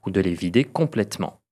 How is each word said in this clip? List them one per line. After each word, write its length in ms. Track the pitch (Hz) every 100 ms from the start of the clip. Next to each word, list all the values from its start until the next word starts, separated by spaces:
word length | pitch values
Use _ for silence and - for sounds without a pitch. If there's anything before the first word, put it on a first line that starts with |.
ou 60 | 101
de 100 | 95
les 140 | 92
vider 300 | 85 90 113
complètement. 800 | 143 - 160 113 101 - 85 - _